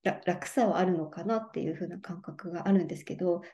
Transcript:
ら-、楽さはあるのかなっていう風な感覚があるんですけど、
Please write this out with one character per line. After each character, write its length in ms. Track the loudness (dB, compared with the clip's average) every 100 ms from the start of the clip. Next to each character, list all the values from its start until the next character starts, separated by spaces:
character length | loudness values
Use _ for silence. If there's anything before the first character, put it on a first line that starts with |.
ら-、 180 | -2 0 0
楽 220 | -2 -2
さ 200 | 2 4
は 100 | 4
あ 80 | 4
る 80 |
の 140 | 2 0
か 180 | -4 -2
な 120 | -2
っ 140 | -2
て 80 | -4
い 100 | -4
う 40 |
風 140 | -4 -6
な 120 | -8
感 220 | -10 -10
覚 280 | -10 -12 -8
が 180 | -2 4
あ 40 |
る 140 | 4 4
ん 20 |
で 80 | -2
す 80 |
け 140 | -8 -2
ど、 240 | 0 0 -4